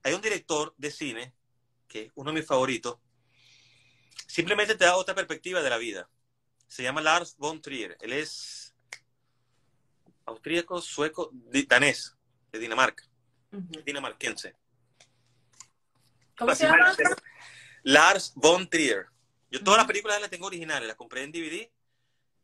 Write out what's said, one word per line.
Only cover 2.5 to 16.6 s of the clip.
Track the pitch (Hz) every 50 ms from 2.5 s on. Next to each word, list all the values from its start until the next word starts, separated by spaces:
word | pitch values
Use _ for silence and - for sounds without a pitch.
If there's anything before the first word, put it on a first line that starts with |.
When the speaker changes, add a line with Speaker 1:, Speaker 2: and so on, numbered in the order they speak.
| 143 131 127 131 127 110 - 123 120 _ _ _ _ _ _ _ _ _ _ _ _ _ _ _ _ _ _ _ _ _ _ _ _ - -
Speaker 1:
simplemente | - - 165 165 175 208 208 208 202 220
te | - 185
da | 175 180
otra | 190 180 - 185
perspectiva | 190 180 160 156 - - 180 185 180
de | 147 131
la | 120 113
vida. | 120 117 101 90 87 _ _ _ _ _ _ _ _ _ _ _ _
Se | _ - -
llama | 127 127 139 156
Lars | 156 156 160 175 170 - -
von | _ 139 151 160 156
Trier. | - 143 135 123 104 90 85 _
Él | 101 113
es | 127 143 156 151 - - - - - - - - _ _ _ _ - - _ _ _ _ _ _ _ _ _ _ _ _ _ _ _ _ _ _ _ _ _ _ _ _ _
austríaco, | - 113 - - 147 160 170 170 - 185 175
sueco, | 165 - - - 147 156 156 - 165 -
di-, | - 123 - - 123 139 135
danés, | - 123 123 139 143 - - - - _ _ _ _ _ _ _ _
de | - 110
Dinamarca. | 117 117 113 127 131 117 - - _ _ _ _ _ _ _ _ _ _
Speaker 2:
Ujú. | - 202 180 175 160 156 156
Speaker 1:
Dinamarquense. | 139 143 139 135 120 110 _ - 120 104 - - 90 _ _ _ _ _ _ _ _ _ _ - _ _ _ _ _ _ _ _ _ _ _ - _ _ _ _ _ _ _ _ _ _ _ _ _ _ -
Speaker 2:
¿Cómo | 233 - 285
se | -